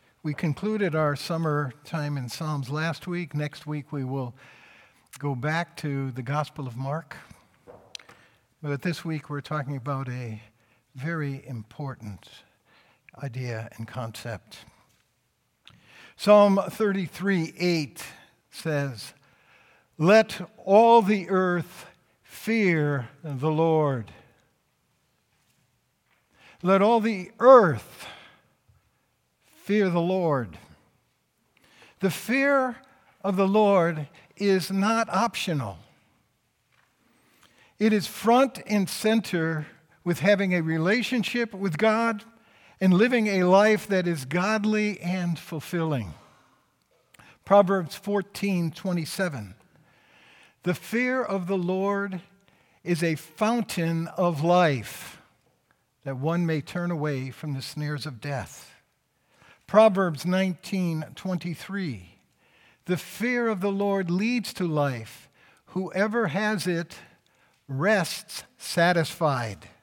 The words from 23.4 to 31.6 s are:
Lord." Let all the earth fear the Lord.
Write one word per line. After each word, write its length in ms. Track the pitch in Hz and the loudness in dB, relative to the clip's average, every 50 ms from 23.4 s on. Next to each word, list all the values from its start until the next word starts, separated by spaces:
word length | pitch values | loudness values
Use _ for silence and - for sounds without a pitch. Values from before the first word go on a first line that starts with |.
| 131 156 | -2 0
Lord." 640 | 156 151 165 165 160 156 151 147 135 123 110 - - - - _ _ _ _ _ _ _ _ _ _ _ _ _ _ _ _ _ _ _ _ _ _ _ _ _ _ _ _ _ _ _ _ _ _ _ _ _ _ _ _ _ _ _ _ - - _ | 2 2 2 4 4 4 2 2 0 -2 -4 -8 -14 -20 -20 _ _ _ _ _ _ _ _ _ _ _ _ _ _ _ _ _ _ _ _ _ _ _ _ _ _ _ _ _ _ _ _ _ _ _ _ _ _ _ _ _ _ _ _ -20 -14 _
Let 220 | - 175 190 196 196 | 0 2 4 4 6
all 180 | 214 233 233 | 6 4 4
the 320 | 208 226 220 190 180 - - - | 2 0 -2 -4 -6 -10 -4 4
earth 680 | 226 254 269 247 214 170 139 107 - - - - - - - - - - - _ _ _ _ _ _ _ _ _ _ _ _ _ _ _ _ _ _ _ _ _ _ | 8 10 12 12 10 8 4 0 -4 -10 -18 -20 -18 -18 -20 -20 -20 -20 -20 _ _ _ _ _ _ _ _ _ _ _ _ _ _ _ _ _ _ _ _ _ _
fear 420 | _ _ _ - - 202 214 202 185 | _ _ _ -4 0 2 2 2 2
the 140 | 170 175 170 | 2 0 0
Lord. 560 | 170 185 190 180 165 147 131 120 92 80 - - - - - _ _ _ _ _ _ _ _ _ _ _ _ _ _ _ _ | 0 0 0 0 0 0 0 -2 -4 -10 -14 -20 -20 -20 -20 _ _ _ _ _ _ _ _ _ _ _ _ _ _ _ _